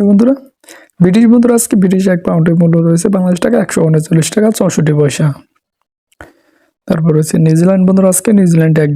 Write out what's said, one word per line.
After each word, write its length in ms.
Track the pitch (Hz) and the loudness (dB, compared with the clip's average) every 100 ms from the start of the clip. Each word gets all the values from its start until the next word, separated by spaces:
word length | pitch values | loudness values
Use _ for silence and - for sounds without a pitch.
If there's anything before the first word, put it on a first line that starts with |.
| 202 | 2
বন্ধুরা 260 | 202 233 277 - _ - - _ _ | 2 2 -2 -8 _ -20 -20 _ _
ব্রিটিশ। 240 | 180 208 233 | 0 2 2
বন্ধুরা, 220 | 240 240 233 | 2 2 0
আজকে 160 | - 214 | 0 0
ব্রিটিশ 220 | 185 190 190 | 0 0 0
এক 60 | 180 175 | -2 -2
পাউন্ডের 280 | 175 165 170 | -2 0 0
মূল্য 140 | 170 165 165 | 0 2 0
রয়েছে, 200 | 165 196 196 | 0 0 -2
বাংলাদেশ 240 | 185 175 - | -2 -2 -2
টাকা 120 | 233 185 | -2 -2
একশো 140 | - 165 | -2 0
ঊনচল্লিশ 400 | 156 156 165 156 - | 0 0 -2 -2 -2
টাকা 120 | 214 214 | -2 0
চৌষট্টি 340 | 190 - 156 147 | -2 -2 -2 0
পয়সা। 260 | 147 - 156 135 _ _ _ _ _ _ _ _ - _ _ _ _ _ - | -2 -2 -4 -6 _ _ _ _ _ _ _ _ -20 _ _ _ _ _ -8
তারপর 240 | 170 160 151 | -4 -2 -2
রয়েছে 200 | 156 175 160 | -2 0 0
নিউজিল্যান্ড। 380 | 160 175 190 185 | 2 2 2 2
বন্ধুরা, 220 | 190 190 | 2 0
আজকে 160 | 185 - 202 | 0 0 2
নিউজিল্যান্ডে 420 | 180 165 160 160 | 2 2 2 0
এক 60 | 147 | 0